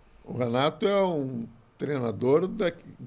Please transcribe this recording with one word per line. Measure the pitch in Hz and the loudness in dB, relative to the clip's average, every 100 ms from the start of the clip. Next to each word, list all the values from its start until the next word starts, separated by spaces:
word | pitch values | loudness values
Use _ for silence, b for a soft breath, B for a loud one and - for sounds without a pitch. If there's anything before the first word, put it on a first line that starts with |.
| - - | -20 -20
O | - 117 | -10 -4
Renato | 123 123 151 156 196 | 0 2 2 2 2
é | 202 | 2
um | 185 160 135 123 113 - - - | 2 0 -4 -6 -8 -14 -20 -10
treinador | 143 143 117 110 123 151 185 | -4 -2 -2 0 4 4 2
da, | 208 180 - - - | -2 -4 -4 -12 -18